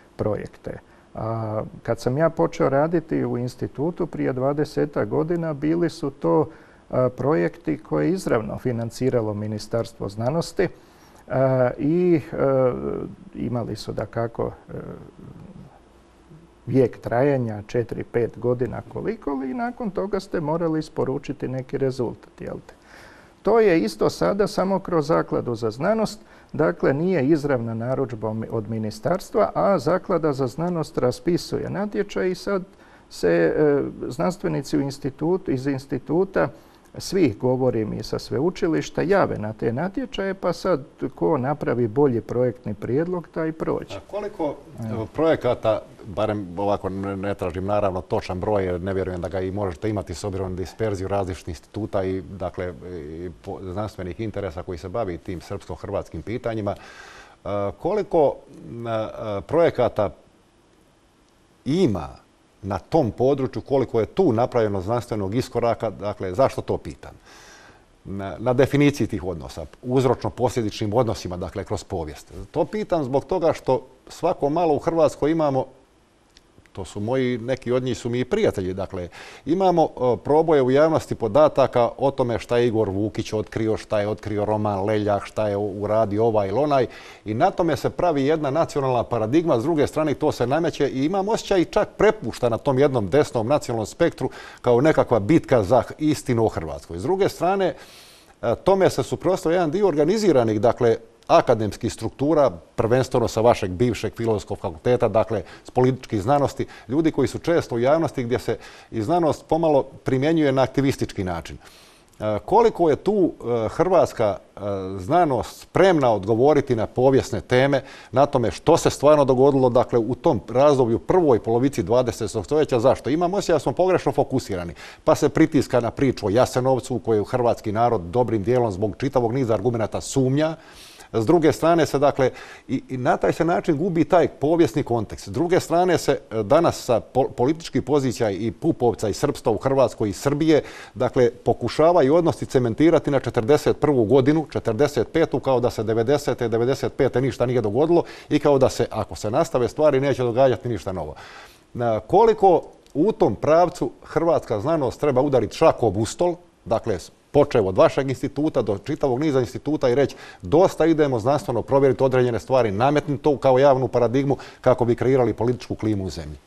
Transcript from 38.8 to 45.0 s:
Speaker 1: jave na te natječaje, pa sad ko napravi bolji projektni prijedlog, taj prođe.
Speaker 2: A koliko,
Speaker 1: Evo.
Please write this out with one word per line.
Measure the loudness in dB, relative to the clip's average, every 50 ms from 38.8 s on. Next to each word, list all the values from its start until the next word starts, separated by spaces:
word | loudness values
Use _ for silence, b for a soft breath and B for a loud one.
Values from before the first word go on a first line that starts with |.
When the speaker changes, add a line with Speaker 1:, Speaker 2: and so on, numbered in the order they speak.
| -4 -4 -4 -4
Speaker 1:
jave | 0 2 2 2 2 0 -2 -6
na | -6 -8
te | -8 -4 -4 -4
natječaje, | -2 -2 -4 -6 -6 -8 -8 -8 -6 -6 -6 -6 -6
pa | -4 -4 -4
sad | -4 -2 -2 -2 -2 -2 -4 -10 -12 -10 -10 -10 -6
ko | -2 0 0 0 0
napravi | 0 -2 -4 -2 -2 -2 0 0 -2 0
bolji | 2 2 2 4 2 0
projektni | -2 -4 -2 0 0 -2 -2 -6 -8 -10 -10
prijedlog, | -8 -6 -4 -2 -2 -2 -2 -6 -8 -8 -10
taj | -8 -6 -6 -6
prođe. | -6 -6 -6 -4 -4 -4 -6 -10 -14
Speaker 2:
A | -16 -14 -12
koliko, | -10 -10 -10 -10 -8 -6 -6 -6 -6 -8 -14 -18 -14 -12 -8 -8
Speaker 1:
Evo. | -6 -6